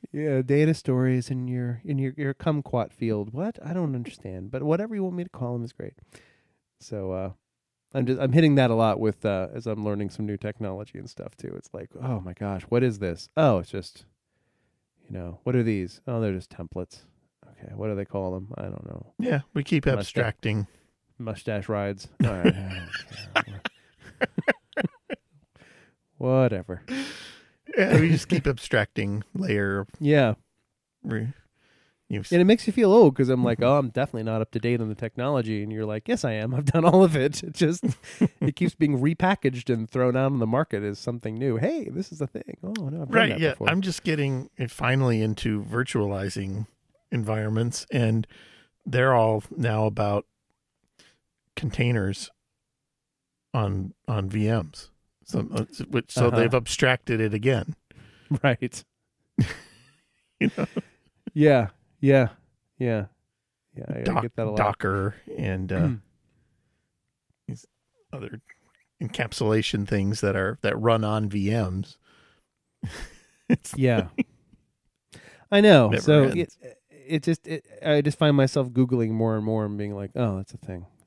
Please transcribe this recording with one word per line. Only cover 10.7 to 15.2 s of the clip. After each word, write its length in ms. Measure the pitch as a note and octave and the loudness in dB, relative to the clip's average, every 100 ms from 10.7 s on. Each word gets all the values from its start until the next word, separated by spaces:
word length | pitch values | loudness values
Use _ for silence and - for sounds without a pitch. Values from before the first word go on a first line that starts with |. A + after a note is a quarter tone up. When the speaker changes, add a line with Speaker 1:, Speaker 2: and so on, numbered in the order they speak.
| F#2+ G#2+ - | -10 -12 -16
Speaker 1:
and 120 | - | -16
stuff 260 | - G1+ - | -16 -16 -14
too. 160 | - | -14
It's 140 | G1+ - | -12 -14
like, 160 | - - - | -16 -16 -10
"Oh 160 | B2+ A2 | -6 -6
my 120 | F2+ | -6
gosh, 300 | F2+ G2+ F#2+ - | -8 -6 -6 -2
what 120 | A#2+ | 0
is 160 | B2+ G2+ | 0 0
this?" 300 | F#2+ E2 - - | -4 -6 -6 2
"Oh, 220 | D3+ G2 | 4 2
it's 120 | F2+ | -2
just, 360 | G2 - - - _ _ _ _ _ _ _ _ _ - | -10 -12 -18 -20 _ _ _ _ _ _ _ _ _ -16
you 60 | |
know, 260 | G2 | -12